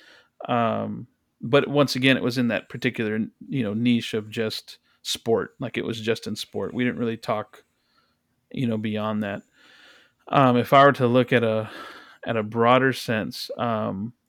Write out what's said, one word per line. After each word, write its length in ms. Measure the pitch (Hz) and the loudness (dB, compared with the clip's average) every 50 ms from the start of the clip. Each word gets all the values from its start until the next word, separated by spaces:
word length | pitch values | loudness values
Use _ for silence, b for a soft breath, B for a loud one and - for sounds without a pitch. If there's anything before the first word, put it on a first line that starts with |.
| b b b b b b b - - - | b b b b b b b -14 -6 -2
Um, 580 | 127 120 117 113 107 107 107 107 104 113 120 - _ _ _ _ _ _ | 0 0 2 0 0 -2 -4 -6 -8 -10 -12 -16 _ _ _ _ _ _
but 280 | - 117 120 139 - - | -2 2 2 2 2 2
once 280 | 139 147 139 123 - | 2 2 2 2 0
again, 200 | 131 127 135 131 | 2 2 2 2
it 60 | - | 2
was 160 | - 123 120 131 | 0 -2 0 0
in 100 | 123 117 | 0 0
that 200 | 107 92 - - | -2 -2 -6 -8
particular, 500 | - 120 - 127 120 - 113 107 107 110 110 - - _ - - | -8 -4 -4 -2 -2 -2 -2 -2 -2 -2 -4 -6 -8 _ -12 -6
you 140 | - 135 | -4 -4
know, 120 | 117 101 104 | -2 -2 -2
niche 400 | 113 117 123 120 117 110 - - | 0 2 2 2 2 0 -2 -6
of 160 | 110 107 107 | -6 -6 -6
just 480 | 104 117 110 110 - - - - - - _ _ _ _ | -6 -4 -4 -4 -6 -8 -12 -16 -20 -20 _ _ _ _
sport. 520 | - - - - - 113 113 98 - - - - | -10 -8 -8 -6 0 0 0 0 0 -4 -8 -10
Like, 160 | 139 113 - 113 | -10 -6 -6 -4
it 60 | - | -4
was 160 | 85 113 113 | -4 -6 -4
just 260 | 110 110 120 - - | -2 -2 -4 -2 -4
in 100 | 104 107 | -8 -8
sport. 380 | - - - - 104 101 - - | -8 -10 -10 -8 -8 -6 -6 -4
We 100 | 117 123 | -2 -2
didn't 140 | 123 - - | -2 -2 -2
really 180 | 120 113 113 | -4 -4 -4
talk, 480 | 113 - - 113 107 104 - - - _ _ _ _ _ _ _ _ _ _ _ _ _ _ _ _ _ _ | -6 -4 -4 -4 -4 -6 -8 -16 -20 _ _ _ _ _ _ _ _ _ _ _ _ _ _ _ _ _ _
you 160 | - 147 131 | -6 -4 -2
know, 120 | 117 110 110 | -2 -2 -2
beyond 440 | 107 110 107 107 107 107 110 107 | -4 -4 -4 -4 -4 -4 -2 -2
that. 200 | 107 101 101 101 - b b b b b b b b b b b b b b b b - | -4 -4 -6 -8 -10 b b b b b b b b b b b b b b b b 0
Um, 280 | - 131 135 127 120 | 2 4 4 6 4
if 160 | 123 113 - | 2 4 6
I 120 | 143 139 139 | 8 8 8
were 80 | 143 | 8
to 140 | 127 - 127 | 6 4 2
look 260 | 120 120 127 123 - | 4 4 4 4 4
at 120 | 135 120 117 | 2 2 2
a, 260 | 113 110 110 107 104 B B B B B B B B B B - | 2 0 -2 -4 -6 B B B B B B B B B B -8
at 100 | - 117 | -4 -2
a 60 | 113 | -2
broader 500 | 107 107 110 117 117 117 127 127 131 135 | -2 -2 0 4 6 6 6 6 4 2
sense, 580 | 123 - - - 117 107 95 - - - - - - - | 0 -2 -4 -2 -2 -2 -2 -4 -8 -10 -12 -10 -6 -4
um, 540 | 120 117 113 107 107 110 101 95 101 120 - _ _ | -4 -2 -2 -2 -2 -4 -4 -6 -8 -8 -10 _ _